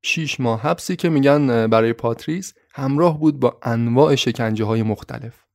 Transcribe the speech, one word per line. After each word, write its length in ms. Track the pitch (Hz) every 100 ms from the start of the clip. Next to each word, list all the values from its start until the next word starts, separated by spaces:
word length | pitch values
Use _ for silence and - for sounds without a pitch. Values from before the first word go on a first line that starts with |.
شش 380 | - - 151 -
ماه 200 | 123 113
حبسی 360 | 143 175 - 180
که 120 | 170
می‌گن 580 | 151 139 147 139 117 110
برای 260 | 113 113
پاتریس 600 | 117 120 117 - 170 190 _ _
همراه 460 | - 135 143 170 151
بود 200 | 156 143
با 180 | 127 -
انواع 520 | - 117 117 120 151
شکنجه‌های 680 | 139 - 113 113 107 107 113
مختلف. 520 | 110 104 - 120 120 - _